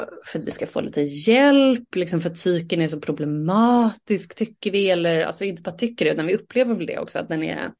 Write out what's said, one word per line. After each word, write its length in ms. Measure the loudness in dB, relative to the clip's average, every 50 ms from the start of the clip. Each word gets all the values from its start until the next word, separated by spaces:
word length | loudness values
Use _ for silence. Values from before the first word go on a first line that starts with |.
| -6 -10 -12 -18 -16
för 140 | -10 -10 -8
att 60 | -8
vi 60 | -8
ska 160 | -8 -8 -8
få 140 | -6 -6 -6
lite 200 | -6 -4 -2 -4
hjälp, 960 | -4 -4 -4 -2 2 4 4 6 6 6 6 6 6 6 4 2 -2 -6 -4
liksom 260 | -4 -2 0 -2 -2
för 80 | -2 -2
att 80 | -6
cykeln 440 | -2 0 0 0 0 0 -2 0 0
är 60 | 0
så 120 | 0 -2 -6
problematisk 1400 | -6 -6 -4 -4 -2 -4 -2 -2 0 2 2 4 4 6 6 4 4 2 0 -4 _ -4 -4 -4 -4 -8 -6
tycker 360 | -6 -6 -6 -6 -6 -6 -2
vi, 180 | 0 2 2 4
eller 360 | 2 2 2 2 2 2 0
alltså 200 | -2 -4 -4 -6
inte 160 | -6 -6 -6
bara 140 | -8 -10 -6
tycker 300 | -4 -4 -4 -2 0 0
det, 60 | 2
utan 160 | 2 0 0
vi 80 | 0 -2
upplever 400 | -2 -2 _ 0 0 0 2 0
väl 100 | -4 -4
det 140 | -6 -6 -8
också, 200 | -8 -6 -6 -8
att 100 | -6 -4
den 140 | -4 -4 -4
är, 280 | -4 -4 -6 -6 -8 -10